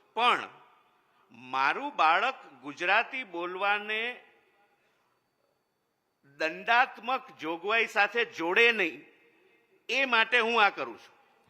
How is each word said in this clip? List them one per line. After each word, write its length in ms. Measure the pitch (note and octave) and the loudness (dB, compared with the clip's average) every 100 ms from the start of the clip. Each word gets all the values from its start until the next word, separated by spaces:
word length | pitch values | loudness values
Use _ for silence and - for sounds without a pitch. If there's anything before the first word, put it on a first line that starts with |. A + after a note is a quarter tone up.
| _ | _
પણ 360 | - A#3+ F3 G#2 - - _ _ _ _ _ _ | -2 2 2 -2 -14 -20 _ _ _ _ _ _
મારું 640 | A#2 B2+ C3 C#3 E3 C#4+ G3 | -20 -6 0 0 0 -4 2
બાળક 500 | D#3+ F3 A#3+ B3 - C3+ | 4 4 0 -4 -12 -18
ગુજરાતી 640 | C3+ C#3 F3 G#3 A#3 C4 | -14 -6 0 2 0 -6
બોલવાને 1000 | A3 E3+ F3 F#3 G3+ G#3 G#3 G#3+ A#3 A#3+ - _ _ _ _ _ _ _ _ _ _ _ _ _ _ _ _ _ _ _ | -10 -8 -8 -4 -2 -2 -4 -6 -6 -10 -18 _ _ _ _ _ _ _ _ _ _ _ _ _ _ _ _ _ _ _
દંડાત્મક 1080 | C#3 C#3+ D#3+ F3 G3 A#3 B3+ - A#3 C4 - | _ -6 -4 -4 2 2 2 -2 -6 -6 -6
જોગવાઈ 540 | D#3 D#3 E3 F#3+ A3+ A3+ | -12 -8 -6 -2 0 0
સાથે 400 | G#3+ G3+ A#3 A3+ | 2 0 0 -4
જોડે 460 | - E3 G3 A#3 | -4 0 4 4
નહીં, 340 | A3 E3+ - - _ _ _ _ _ _ _ - | 4 -2 -6 -18 _ _ _ _ _ _ _ -6
એ 160 | A#3+ C4 | -4 0
માટે 340 | A3+ A3 B3 | 2 2 2
હું 240 | A3+ A#3 | 2 4
આ 60 | G3+ | 2
કરું 300 | E3+ B2 G2+ | 2 -8 -10
છું. 160 | - _ _ _ _ | -20 _ _ _ _